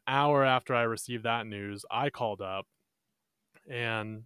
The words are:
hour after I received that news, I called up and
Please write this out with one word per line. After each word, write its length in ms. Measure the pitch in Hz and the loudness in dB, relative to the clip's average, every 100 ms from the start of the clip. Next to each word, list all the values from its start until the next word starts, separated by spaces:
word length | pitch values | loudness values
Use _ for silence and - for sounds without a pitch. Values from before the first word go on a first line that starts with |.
| - | 0
hour 360 | 139 147 143 | 2 4 6
after 300 | 135 127 - 120 | 6 4 2 2
I 80 | |
received 400 | 117 113 - 120 113 | 2 0 -4 -4 -2
that 200 | 117 110 | -2 -2
news, 380 | 101 101 101 - | -6 -6 -8 -6
I 180 | 113 139 | -2 -2
called 320 | - 113 98 | -2 -4 -2
up 260 | 95 95 - _ _ _ _ _ _ _ _ _ - | -6 -6 -8 _ _ _ _ _ _ _ _ _ -10
and 540 | 120 117 110 107 110 | -4 -2 -2 -4 -8